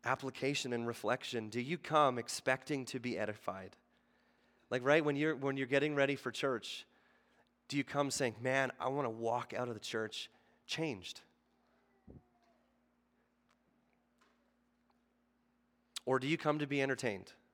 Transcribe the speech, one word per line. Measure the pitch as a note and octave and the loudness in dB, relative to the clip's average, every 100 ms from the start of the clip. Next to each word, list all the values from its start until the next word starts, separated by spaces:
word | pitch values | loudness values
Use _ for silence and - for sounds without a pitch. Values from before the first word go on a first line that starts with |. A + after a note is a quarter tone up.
| A#2+ | 0
application | C3 C3+ - C3+ C#3+ B2+ | -2 -2 -2 -2 0 -2
and | A#2+ A#2 | -2 -2
reflection, | A#2 - - - A#2+ G#2+ | -2 0 0 0 -4 -2
do | A#2 | -4
you | B2+ F3 | -4 -6
come | - D3+ C#3+ B2 | 2 6 6 4
expecting | - - - C3 - C#3+ B2 | -4 -4 0 0 0 -4 -2
to | B2+ | -6
be | A#2+ G2 | -4 -2
edified? | G#2 G#2+ - F#2+ F#2+ - _ _ _ _ _ _ _ _ _ | -4 -4 -8 -8 -12 -18 _ _ _ _ _ _ _ _ _
Like, | B2+ B2+ | 0 6
right, | D#3 | 6
when | D3 C#3+ | 6 2
you're, | D#3 C#3 | 2 2
when | C#3 C3+ | 0 0
you're | B2 | 2
getting | C#3 D3+ C#3+ | 4 4 4
ready | C#3 C#3 | 2 2
for | B2 | -4
church, | - C#3 A#2+ - - - _ _ _ _ _ _ _ - | -2 0 0 -4 -12 -14 _ _ _ _ _ _ _ -4
do | C#3+ | -2
you | |
come | C3 C#3+ C#3+ | 0 0 0
saying, | - B2+ A2 | 2 0 0
"Man, | B2 C3+ C3 - | 0 2 0 -2
I | B2+ | -2
wanna | C#3 B2+ | 0 -2
walk | A2+ A2+ A#2+ A2+ G#2+ | -2 -2 -2 -2 -4
out | B2 | -4
of | |
the | G#2+ | -6
church | - A2+ A2 - - _ _ _ - | -4 -4 -4 -6 -12 _ _ _ -8
changed"? | - D#3+ G#2 F2 - - _ _ _ _ _ _ _ - - _ _ _ _ _ _ _ _ _ _ _ _ _ _ _ _ _ _ _ _ _ _ _ _ _ _ _ _ _ _ _ _ _ _ _ _ _ - - | -4 -4 -4 -10 -16 -20 _ _ _ _ _ _ _ -20 -20 _ _ _ _ _ _ _ _ _ _ _ _ _ _ _ _ _ _ _ _ _ _ _ _ _ _ _ _ _ _ _ _ _ _ _ _ _ -8 2
Or | C3 | 2
do | C3+ | 2
you | D#3+ | 0
come | D3+ D3+ | 2 0
to | C#3+ | 0
be | C#3+ | 2
entertained? | C3+ C3 B2 G2 - - _ | 2 2 0 -2 -10 -20 _